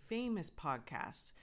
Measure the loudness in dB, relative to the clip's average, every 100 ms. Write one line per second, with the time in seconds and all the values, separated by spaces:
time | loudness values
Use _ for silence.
0 | 0 2 4 2 0 0 2 2 0 -2
1 | -2 -4 -8 -12